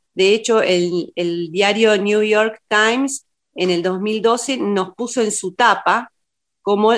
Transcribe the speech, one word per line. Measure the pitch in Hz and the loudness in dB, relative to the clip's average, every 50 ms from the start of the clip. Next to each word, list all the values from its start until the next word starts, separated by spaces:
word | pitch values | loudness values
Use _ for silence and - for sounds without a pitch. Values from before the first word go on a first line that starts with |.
| _ _ _ | _ _ _
De | - 190 196 214 | 2 2 4 2
hecho, | 220 226 - 226 220 | 2 2 2 2 2
el, | 139 151 185 175 175 175 175 175 160 - - | 2 2 2 0 0 0 -2 -4 -6 -6 -6
el | - 175 170 170 175 175 160 | -4 -4 -4 -4 -4 -6 -6
diario | 160 185 196 202 208 220 226 220 214 | -2 0 0 0 2 2 2 2 2
New | 190 202 202 208 214 214 | 2 0 0 0 0 2
York | 214 214 208 220 220 214 - _ | 2 2 2 0 0 -4 -8 _
Times | _ 214 208 214 220 233 254 277 269 269 - - _ _ _ _ _ _ | _ 0 2 2 2 2 0 -2 -4 -6 -8 -14 _ _ _ _ _ _
en | - 180 185 | -4 -2 -2
el | 180 170 170 | 0 0 -2
dos | 185 185 185 | -2 -4 -4
mil | 202 214 220 220 | -4 -4 -4 0
doce | 196 226 233 240 233 - 269 | 0 0 0 0 -2 -4 -4
nos | - - 202 202 190 185 185 - | -4 -2 -2 -2 -2 -4 -4 -8
puso | - 240 240 - 254 | -10 -10 -6 -2 -2
en | 226 214 | -2 -2
su | 208 - - 185 - | -2 -4 -8 -8 -2
tapa | - 247 226 196 - - - 196 233 247 - _ _ _ _ _ _ _ _ _ _ | 0 2 2 2 2 0 -2 -2 -2 -4 -8 _ _ _ _ _ _ _ _ _ _
como | _ 196 208 202 214 220 233 | _ -2 0 2 2 2 2